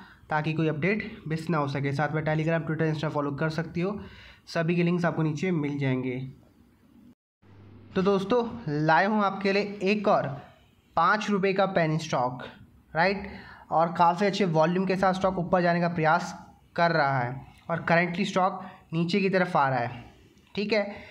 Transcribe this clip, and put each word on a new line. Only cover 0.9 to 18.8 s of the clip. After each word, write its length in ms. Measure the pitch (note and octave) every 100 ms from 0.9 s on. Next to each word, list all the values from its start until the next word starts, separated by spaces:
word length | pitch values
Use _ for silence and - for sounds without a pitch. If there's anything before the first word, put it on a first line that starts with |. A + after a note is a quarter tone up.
| G#3+ - - -
मिस 220 | D#3+ -
ना 80 | E3
हो 100 | C#3
सके। 240 | C#3 C#3
साथ 240 | C#3+ D3 D#3
में 80 |
Telegram, 440 | D3+ D#3 D#3 E3 D#3
Twitter, 240 | D#3 D#3+
Insta 180 | D#3 D#3
फॉलो 200 | C#3+ C#3+
कर 160 | C#3 D#3+
सकती 300 | D#3 - E3+
हो, 160 | F#3 G#3+ - - - - -
सभी 280 | E3+ E3 F3
के 80 |
लिंक्स 220 | E3+ F3 F3
आपको 180 | D3+
नीचे 280 | D#3 D3+ F#3
मिल 240 | E3+ C#3+ C#3+
जाएंगे। 400 | C3+ C3 B2+ B2 C3+ - - _ _ _ _ - - _ _ _ _ - - - - F#3+
तो 60 |
दोस्तों, 420 | F#3 G3 F#3+ B3 A#3 - -
लाए 360 | D3 D#3 D#3+ F#3+
हूँ 180 | G#3+
आपके 300 | G3 F#3+ G3
लिए 260 | G3 G#3 G3+
एक 240 | F#3 G#3 G3
और 200 | E3+ C3+ C#3 - - _ _ _ -
पाँच 320 | E3+ G#3+ G#3
रुपये 240 | G3+ G3
का 120 | F#3+ F#3+
पेनी 280 | F#3+ D#3+ D#3
स्टॉक, 440 | - D3+ B2 C3+ - - - - _
राइट? 380 | D#3 F3+ G3+ G3 - - - -
और 220 | D#3 E3+
काफ़ी 320 | E3+ E3+ F3 G3+
अच्छे 200 | F#3+ G3
वॉल्यूम 320 | D#3+ D#3+ F3 F#3+
के 100 | F#3+
साथ 160 | F#3+
स्टॉक 260 | F#3 F#3+ F#3
ऊपर 220 | E3+ F#3
जाने 200 | F3 E3+
का 60 | F3
प्रयास 500 | E3+ D#3 E3+ - - - - _ -
कर 160 | E3+
रहा 280 | E3 C#3 C3+
है 220 | A#2+ C3+ - - -
और 140 | E3+
करंटली 420 | - E3+ F3 F3 G3
स्टॉक 400 | F#3+ F#3 F#3+ - -